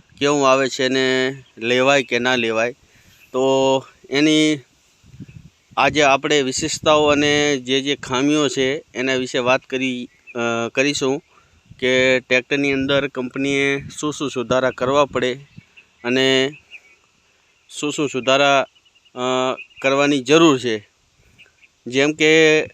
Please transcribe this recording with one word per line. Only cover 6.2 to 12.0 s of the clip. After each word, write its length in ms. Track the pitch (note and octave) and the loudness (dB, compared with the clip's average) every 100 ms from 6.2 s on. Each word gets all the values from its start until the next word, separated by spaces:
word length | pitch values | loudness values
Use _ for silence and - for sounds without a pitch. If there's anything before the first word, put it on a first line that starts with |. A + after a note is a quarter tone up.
| D3+ D3+ | 0 -2
વિશેષતાઓ 640 | C3 - D#3 - D#3 D3+ D3 | -4 -4 -6 -4 2 2 4
અને 500 | C#3+ D3 D3 D3 C#3 | 2 2 2 0 -2
જે 240 | B2 C3+ | -2 -2
જે 160 | C#3 C#3 | -2 -6
ખામીઓ 520 | - B2+ C#3+ D3+ C#3 | -4 -2 0 0 0
છે 340 | C#3 C3 D#3 - | -2 -2 -4 -10
એના 200 | A2 C3 | -8 -4
વિશે 240 | C3 B2+ C3+ | -4 -4 -4
વાત 220 | B2 C3 | 0 0
કરી, 480 | - C3 C3 B2 A#2+ _ - | -2 -6 -4 -6 -12 _ -14
અ, 340 | A#2+ A#2 A#2 A#2 | -6 -4 -4 -4
કરીશું 500 | - C#3+ C#3+ C3+ C#3+ _ _ _ _ _ - | -2 -2 -2 -4 -4 _ _ _ _ _ -6
કે 420 | B2+ B2+ | -2 2